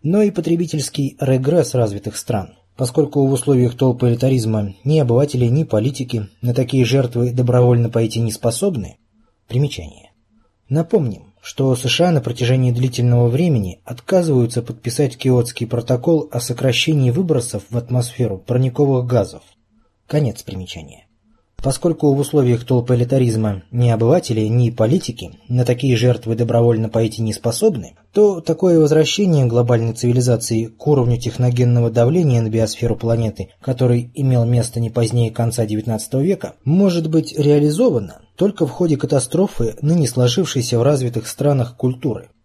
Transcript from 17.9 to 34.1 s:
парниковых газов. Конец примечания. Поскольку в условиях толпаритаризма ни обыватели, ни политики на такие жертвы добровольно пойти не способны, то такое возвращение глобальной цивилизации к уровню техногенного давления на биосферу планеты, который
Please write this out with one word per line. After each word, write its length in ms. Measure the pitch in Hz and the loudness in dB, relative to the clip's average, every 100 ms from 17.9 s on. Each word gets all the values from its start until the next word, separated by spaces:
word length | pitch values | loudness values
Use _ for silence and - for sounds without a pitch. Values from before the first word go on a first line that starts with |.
| 123 120 - 120 95 | -2 -2 -2 -4 -4
парниковых 680 | - 123 131 123 143 131 123 | -2 0 0 0 0 2 0
газов. 360 | 123 98 - _ _ _ _ _ _ _ | 0 -2 -6 _ _ _ _ _ _ _
Конец 380 | 156 135 - | -2 -2 -4
примечания. 640 | - 92 90 - 73 - _ _ _ _ _ - | -12 -12 -12 -14 -18 -20 _ _ _ _ _ -8
Поскольку 480 | 135 131 175 156 147 | -6 -2 -2 0 0
в 60 | 139 | 0
условиях 460 | 139 151 127 120 | 0 0 2 0
толпаритаризма 1000 | - 127 120 123 120 135 123 110 107 95 - | 0 -2 0 0 2 2 2 0 -2 -4 -6
ни 180 | 120 123 | 0 2
обыватели, 520 | 113 113 170 - 113 107 | 2 2 2 0 -2 0
ни 220 | 120 120 | 2 0
политики 680 | 117 110 180 - - 90 - _ | 0 0 0 -2 -12 -14 -18 _
на 160 | 123 | -2
такие 300 | 123 123 139 120 | 0 0 0 2
жертвы 380 | 123 117 113 | 2 0 -4
добровольно 540 | 113 117 117 117 110 110 | -4 0 2 2 2 0
пойти 340 | 113 113 113 | -2 -2 -2
не 100 | 110 | -6
способны, 640 | 107 117 120 220 147 90 _ _ | -4 -4 0 0 0 -10 _ _
то 280 | - 208 180 | 2 2 2
такое 400 | 160 160 185 170 | -4 0 4 4
возвращение 680 | 156 156 156 - 202 156 123 | 4 4 2 0 2 2 2
глобальной 460 | 117 120 120 113 | 2 2 2 0
цивилизации 720 | 113 123 120 123 117 - 113 | -2 0 2 2 0 0 -2
к 200 | 113 - - | -4 -6 0
уровню 300 | 143 120 117 | 2 2 0
техногенного 680 | 120 - 123 123 123 120 117 | -4 -2 0 2 2 2 2
давления 540 | 113 120 170 156 120 | 2 2 2 2 2
на 60 | 113 | 0
биосферу 480 | 110 110 - 117 107 | 0 -2 -2 -4 -2
планеты, 540 | 113 117 113 - 95 _ | -2 -2 -2 -6 -14 _
который 500 | - 123 127 120 120 | -6 0 2 0 -2